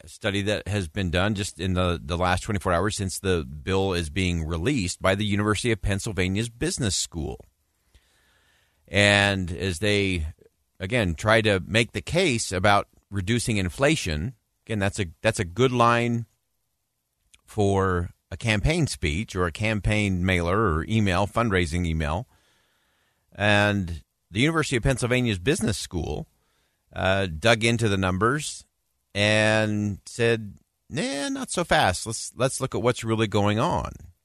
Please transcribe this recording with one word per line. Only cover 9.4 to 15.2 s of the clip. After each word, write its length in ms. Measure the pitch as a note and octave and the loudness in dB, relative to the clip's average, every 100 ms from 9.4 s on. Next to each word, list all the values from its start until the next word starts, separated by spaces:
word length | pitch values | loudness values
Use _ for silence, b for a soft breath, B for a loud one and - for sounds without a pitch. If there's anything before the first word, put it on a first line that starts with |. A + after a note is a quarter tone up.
| F2 | -2
as 280 | F2 F#2+ E2 | -4 -4 -2
they, 480 | G#2 G#2 G2 F2+ D#2 - _ _ _ - | 0 2 2 0 -4 -8 _ _ _ -10
again, 360 | F#2+ B2 F#2 | -4 0 0
try 260 | D#2+ A2 A2+ | 0 4 4
to 200 | G#2+ F#2+ - | 4 2 2
make 260 | G#2+ A#2+ | 0 0
the 100 | G#2+ | -2
case 500 | - E3+ F#3 A#2 - | -4 0 2 0 -2
about 340 | F2+ G2+ G2+ - _ - | 0 4 4 2 _ -10
reducing 460 | G2 F#2 A#2+ - G#2+ | -6 -2 0 0 0
inflation, 800 | F2+ - C#3 D#3+ - D2+ G2+ - _ _ - | -2 0 2 2 -2 -4 -4 -8 _ _ -8
again, 120 | G#2+ | -2
that's 220 | G2 - | -2 -2
a, 60 | F2 - | -6 -2